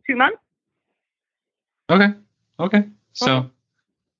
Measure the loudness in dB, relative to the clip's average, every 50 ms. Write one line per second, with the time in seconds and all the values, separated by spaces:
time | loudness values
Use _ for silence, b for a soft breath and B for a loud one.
0 | _ -6 -2 0 0 0 -2 -4 _ _ _ _ _ _ _ _ _ _ _ _
1 | _ _ _ _ _ _ _ _ _ _ _ _ _ _ _ _ _ 0 2 4
2 | 4 2 0 -4 _ _ _ _ _ _ _ -8 -6 -2 0 0 0 -2 -6 _
3 | _ _ _ -4 -2 0 0 0 -2 -6 -12 _ _ _ _ _ _ _ _ _
4 | _ _ _ _